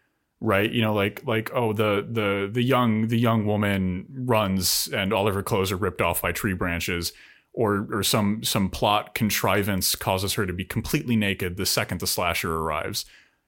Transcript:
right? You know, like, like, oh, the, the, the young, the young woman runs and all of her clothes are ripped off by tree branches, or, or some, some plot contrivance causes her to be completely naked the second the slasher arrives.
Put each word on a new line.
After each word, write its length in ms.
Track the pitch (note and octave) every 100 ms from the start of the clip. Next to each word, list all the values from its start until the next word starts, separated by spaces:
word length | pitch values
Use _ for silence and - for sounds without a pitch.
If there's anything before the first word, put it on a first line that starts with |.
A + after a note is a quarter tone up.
| _ _ _ -
right? 300 | A2 G2 G#2+
You 120 | A#2+
know, 120 | A2
like, 280 | G#2+ G2+ - B2+
like, 240 | A2 G#2+
oh, 200 | C3 A2+
the, 340 | G#2+ G#2+ G2+ G#2
the, 400 | A2+ G#2 G2 G2+
the 120 | A#2+
young, 460 | B2 B2+ A#2+ G#2+ A2+
the 100 | A#2
young 260 | A#2 A2+
woman 640 | G#2 G#2 G#2 G2 F#2 F2+ -
runs 760 | C3+ B2 A2 G2+ F#2+ F2 - -
and 180 | A2+ G2
all 140 | G2+ G#2
of 80 |
her 80 | G2
clothes 300 | F#2 G#2 F#2+
are 40 | F#2+
ripped 240 | F#2+ -
off 220 | F2 E2+
by 100 | F#2
tree 220 | F2 G#2+
branches, 580 | F2+ F#2 E2+ - F2 E2+ - - - _
or, 340 | - A2 G2+ G#2+
or 100 | A2
some, 400 | F#2+ A#2 G#2 G#2+
some 280 | - A2+ F#2+
plot 440 | - A2 G#2 -
contrivance 800 | - G#2 - G#2 G2+ G2+ F#2 -
causes 400 | - - F#2+ G2
her 120 | - F#2+
to 80 |
be 100 | F#2
completely 520 | F#2+ A2+ - D3+ B2+ A2+
naked 400 | G2+ F#2+ F#2 F2+
the 100 | F#2
second 340 | - G#2+ F2+
the 60 | F2+
slasher 480 | - F2 E2 F#2
arrives. 500 | D#2+ D#2+ D2+ F#2+ G#2 - - - _